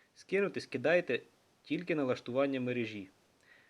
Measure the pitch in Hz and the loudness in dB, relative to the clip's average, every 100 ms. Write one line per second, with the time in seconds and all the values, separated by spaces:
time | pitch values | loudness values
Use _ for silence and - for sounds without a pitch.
0 | _ - - 190 196 127 - 127 131 175 | _ -20 -4 0 0 -2 -6 -2 4 4
1 | - 123 - _ _ _ - 160 175 160 | 4 -2 -4 _ _ _ -6 -6 -2 -2
2 | 135 113 - 123 139 135 123 120 110 107 | 0 0 -2 0 0 0 -2 -2 -2 -6
3 | 92 _ _ _ _ - _ | -12 _ _ _ _ -20 _